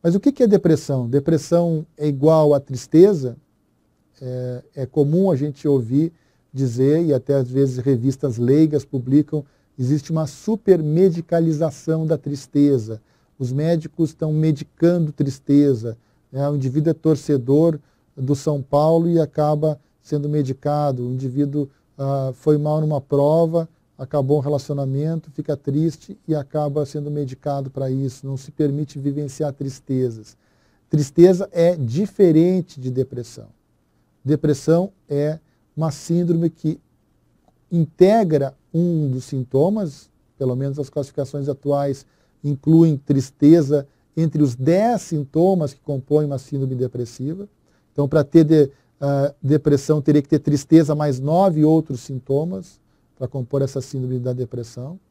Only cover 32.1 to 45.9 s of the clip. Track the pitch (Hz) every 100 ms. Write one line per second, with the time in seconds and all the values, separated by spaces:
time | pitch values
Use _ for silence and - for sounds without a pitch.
32.1 | - 185 156 175 185 175 - 127 127 131
33.1 | 123 117 - 107 _ _ _ _ _ _
34.1 | _ 131 147 151 143 - 165 190 _ _
35.1 | 143 147 156 _ _ _ - 160 - -
36.1 | 170 175 165 170 - 160 - _ _ _
37.1 | _ _ _ _ _ _ 170 156 _ 185
38.1 | 226 190 151 135 _ _ 160 175 165 147
39.1 | 131 - 135 123 135 165 214 180 135 _
40.1 | _ _ _ 131 123 139 143 139 - 139
41.1 | - 131 147 139 139 143 143 143 135 _
42.1 | _ _ _ 147 139 - 160 165 139 -
43.1 | 139 131 _ 143 170 139 147 135 _ _
44.1 | - 160 156 147 120 131 180 220 233 -
45.1 | 156 139 160 180 185 147 - -